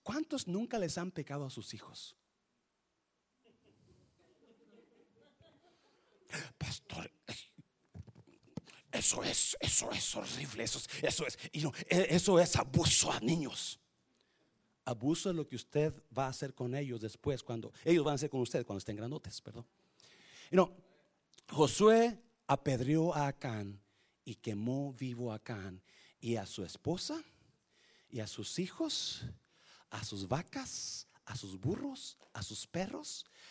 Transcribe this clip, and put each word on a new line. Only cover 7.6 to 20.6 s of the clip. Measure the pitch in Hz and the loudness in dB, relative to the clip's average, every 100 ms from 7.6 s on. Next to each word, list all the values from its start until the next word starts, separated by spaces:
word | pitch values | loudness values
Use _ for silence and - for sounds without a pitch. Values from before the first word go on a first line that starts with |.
| - _ _ - - - - - _ - - - - | -20 _ _ -18 -18 -20 -20 -20 _ -16 -14 -20 -6
eso | - - - | 2 4 4
es, | - - - - | 2 2 2 2
eso | - - - | 4 4 4
es | - - - | 0 -2 -2
horrible, | 95 120 139 107 | -4 -6 -6 -4
eso | 113 113 | -4 -2
es, | - - | -4 -2
eso | - - 143 | 0 0 -2
es, | - - | -6 -8
y | 160 | -4
no, | 151 - - | -2 -4 2
e-, | 175 185 | 4 6
eso | 170 190 175 | 4 8 8
es | 175 - | 8 4
abuso | - 131 160 - - | 2 4 8 8 8
a | - | 2
niños. | 110 160 135 - - - _ _ _ _ _ _ _ _ _ _ | 2 2 0 -4 -6 -8 _ _ _ _ _ _ _ _ _ _
Abuso | - 117 127 165 196 | -10 -4 0 0 0
es | 170 | -2
lo | 110 | -4
que | 123 | -8
usted | - 147 156 - - 120 | -2 0 0 -2 -8 -4
va | 135 | -2
a | |
hacer | 127 139 - | -4 -8 -6
con | 123 | -4
ellos | 131 143 117 | -4 -4 -6
después, | 110 - 147 131 | -8 -4 -4 -4
cuando | - 113 104 - | -4 -8 -8 -4
ellos | - 170 | 4 4
van | 147 | 4
a | 143 | 0
hacer | 143 | -2
con | 135 | -2
usted | - 147 117 | 0 -2 -2
cuando | 101 | -6
estén | - 104 | -6 -6
grandotes, | 113 139 - - | -6 -8 -10 -14
perdón. | - 110 117 _ _ _ - - - - - | -14 -16 -18 _ _ _ -20 -20 -20 -20 4
Y | |
no, | 180 | 6